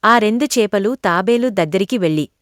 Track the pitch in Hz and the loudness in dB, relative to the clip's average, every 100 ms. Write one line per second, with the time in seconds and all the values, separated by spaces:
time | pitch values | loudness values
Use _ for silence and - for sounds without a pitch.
0 | 208 233 214 226 285 - 208 208 196 262 | 4 2 2 0 -2 0 0 0 -2 -2
1 | 202 170 190 240 254 190 160 175 190 247 | -2 0 0 0 0 -2 -2 0 -2 -2
2 | 175 156 147 _ | 0 -2 -4 _